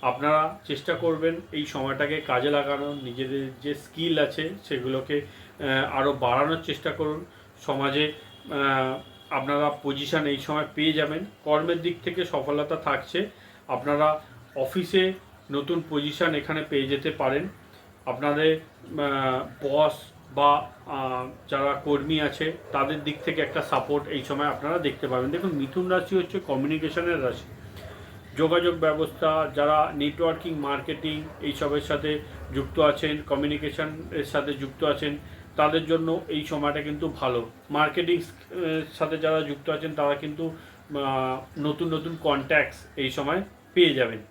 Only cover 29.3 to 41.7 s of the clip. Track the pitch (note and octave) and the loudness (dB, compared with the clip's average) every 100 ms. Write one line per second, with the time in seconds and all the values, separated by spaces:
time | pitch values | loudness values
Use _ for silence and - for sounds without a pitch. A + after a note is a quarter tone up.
29.3 | D#3 D3 C3 D3 D3+ D#3 D3+ C#3+ C#3+ E3 | 2 0 2 4 6 4 2 -2 2 0
30.3 | D#3+ E3+ D#3 C#3 C#3 C3+ D3+ D#3+ D3+ D#3 | 0 -4 -4 -2 -2 -4 -4 -4 -6 -8
31.3 | - D3+ C#3 D3 D3 D3 D3 D3+ D3 - | -8 -6 -2 0 0 0 -2 0 -2 -4
32.3 | - - C3 C3+ - D3+ C#3+ D#3 D3+ D3 | -14 -6 -4 -2 4 4 6 0 -2 0
33.3 | C#3 D3 D3 D3+ C3+ D#3 D#3 D#3+ D#3+ C#3 | 0 2 0 -4 -4 -4 -4 -6 -4 0
34.3 | D3+ C#3 C3+ C3+ - D#3 C#3+ D3 D3 - | 0 0 -4 -6 0 2 2 0 -4 -10
35.3 | - - - D3+ D#3+ D#3 E3 D#3+ E3+ - | -18 -12 2 4 4 2 0 2 -2 -2
36.3 | D#3 D3 D3+ D3 D3 D3 D3 E3 - C3 | -4 -2 0 0 0 -4 -4 -4 -2 0
37.3 | B2 A#2 - - D3 D3+ F3+ E3+ F3 E3+ | 0 -4 -12 -4 2 4 4 2 0 0
38.3 | - - F3+ E3 D#3+ D3+ - D3+ D#3+ D#3 | -14 -12 -6 -2 -2 -4 -4 -2 0 2
39.3 | D#3 C#3+ C#3+ - D#3 D#3 D3+ C#3+ C#3+ D3+ | 2 0 -4 -4 -4 -4 0 2 2 -2
40.3 | D3+ E3 D#3+ - - - C#3+ C3+ C3+ C3 | -4 -6 -6 -16 -20 -8 -4 -2 0 0
41.3 | C3 - - D3 | -2 -8 -4 -4